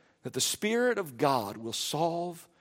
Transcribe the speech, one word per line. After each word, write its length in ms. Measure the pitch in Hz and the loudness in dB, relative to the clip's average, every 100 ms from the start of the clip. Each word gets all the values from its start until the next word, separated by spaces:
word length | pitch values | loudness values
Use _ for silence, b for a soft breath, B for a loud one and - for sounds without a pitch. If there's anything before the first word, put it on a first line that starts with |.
| b b | b b
that 120 | 127 | -6
the 80 | 127 | -2
Spirit 580 | - - 208 233 247 208 | -2 0 0 2 2 2
of 180 | 160 117 | -4 2
God 400 | 143 131 101 104 | 4 4 0 -6
will 160 | 113 | -6
solve 760 | - - 151 165 170 175 170 - b | -4 -2 0 0 0 -4 -8 -18 b